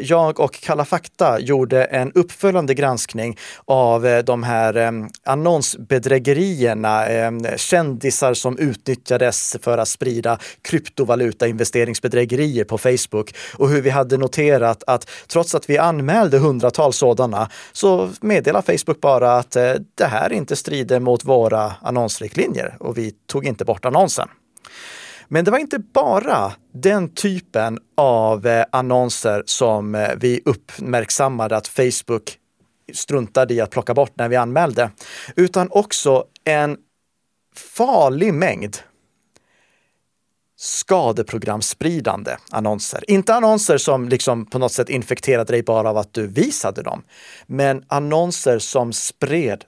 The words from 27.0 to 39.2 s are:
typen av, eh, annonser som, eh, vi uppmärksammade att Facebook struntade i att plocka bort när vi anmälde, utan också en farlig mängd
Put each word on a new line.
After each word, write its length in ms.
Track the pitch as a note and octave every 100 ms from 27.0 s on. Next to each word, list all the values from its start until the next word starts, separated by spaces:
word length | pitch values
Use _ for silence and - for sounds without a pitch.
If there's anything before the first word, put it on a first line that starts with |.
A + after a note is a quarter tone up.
| E3+
typen 640 | - G#3 F#3 - A2+ A2+ A2+ _ -
av, 500 | C#3 A#2 A2 A2 A2+
eh, 180 | A#2 -
annonser 720 | B2+ B2+ B2+ B2 - A2+ G#2 -
som, 500 | - A#2+ G#2+ G#2 G#2+
eh, 140 | G#2+ -
vi 240 | B2 B2 -
uppmärksammade 1120 | A#2 - - C3+ B2 A2+ - C3+ B2 A2 A2
att 100 | -
Facebook 720 | - B2+ A#2+ - A2+ - - _ _ _ _ -
struntade 600 | D3 - C#3+ A2 C3 B2+
i 80 | A#2+
att 80 | G#2+
plocka 240 | - -
bort 180 | A#2+ C3+ -
när 140 | A#2
vi 60 | B2
anmälde, 560 | A#2+ C3+ E3 A2+ A#2 - - - - B2+
utan 320 | F3+ F#3 F3+
också 520 | G3+ G#3 - D3 C3 - _ -
en 320 | D3+ D3 C#3+ _ _ _ _ _ _ _ -
farlig 800 | - - B3 A#3 C#3+ C3+ G#3+
mängd 440 | D3+ F3 - G#2 - - _ _ _